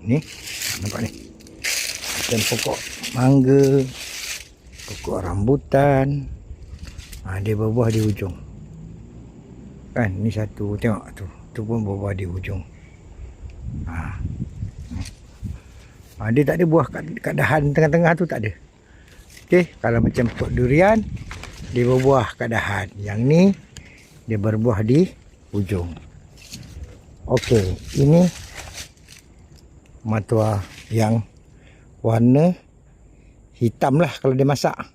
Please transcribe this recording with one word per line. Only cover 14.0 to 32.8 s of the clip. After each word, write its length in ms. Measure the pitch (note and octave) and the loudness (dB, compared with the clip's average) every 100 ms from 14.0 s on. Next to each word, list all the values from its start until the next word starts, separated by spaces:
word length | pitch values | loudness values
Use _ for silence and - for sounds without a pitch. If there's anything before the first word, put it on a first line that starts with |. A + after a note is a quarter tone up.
| D#2 - - - - - - - - - - - - - - - - - - - - - | -8 -8 -8 -6 -10 -8 -10 -10 -12 -10 -10 -12 -20 -14 -12 -12 -16 -20 -20 -20 -20 -8
Ha, 40 | G#2+ | 0
dia 120 | B2 | 2
tak 160 | C#3 E3 | 2 2
ada 60 | F3 | 4
buah 200 | D#3+ C3 | 4 2
kat, 160 | - D#3+ - | -6 -10 -8
kat 140 | - D#3 | -4 -2
dahan 360 | C#3+ D#3 D3 | 2 2 2
tengah-tengah 400 | C#3+ D#3 E3+ E3+ E3+ | 2 4 4 4 2
tu, 80 | E3+ | 0
tak 200 | B2+ G#2+ | -2 -6
ada. 40 | - - _ _ - - - - - - | -8 -20 _ _ -20 -20 -20 -20 -20 2
Okey, 160 | F3+ E3+ - | 4 4 -2
kalau 220 | A2+ A#2 | 0 4
macam 260 | A#2 - A#2+ | 2 2 -2
pokok 220 | - - | -2 -2
durian, 480 | B2 B2 C#3+ F#3+ A3 G3+ - - - - - - | 0 4 6 6 4 0 -8 -12 -14 -16 -16 -6
dia 140 | B2 A#2+ | 0 4
berbuah 500 | C3 C3 C3+ G#2+ - | 4 6 4 2 -4
kat 160 | A#2+ | -4
dahan. 380 | A2 G2+ G2 F#2+ G2 | -2 -2 -4 -6 -8
Yang 200 | G2+ G#2 B2 | -6 -2 4
ni, 160 | D#3+ G3 G3 - - - - - - - | 6 6 4 -8 -20 -20 -20 -20 -20 -6
dia 80 | A2 | -2
berbuah 480 | G#2 G#2+ A#2 G2+ A2 | 0 2 2 2 4
di 240 | C#3 F#3 - - - - | 4 2 -2 -20 -20 -8
hujung. 400 | G2+ F#2+ F#2+ F2 D#2 - - - - - - - - - - - - - | -4 -2 -4 -4 -10 -18 -20 -20 -20 -20 -20 -18 -16 -18 -20 -20 -16 -2
Okey, 480 | C3 - A#2 F#2 F2 - - | -2 2 2 2 -4 -6 2
ini 320 | C#3 E3 F3+ - - - - - - _ - - - - - - - - - - A2 | 4 6 4 0 -18 -18 -16 -16 -18 _ -20 -20 -20 -20 -20 -20 -20 -20 -20 -12 -2
matua 560 | A2 G2+ A2+ G#2+ G#2 F#2 - - | -2 2 2 2 0 -4 -16 -4
yang 320 | A2 G#2+ A2+ G#2 _ - - - - - - A2 | 0 2 2 -2 _ -20 -20 -20 -20 -20 -4 0
warna 480 | A#2 A#2+ C3+ E3+ F3+ _ - | 4 6 6 4 2 _ -20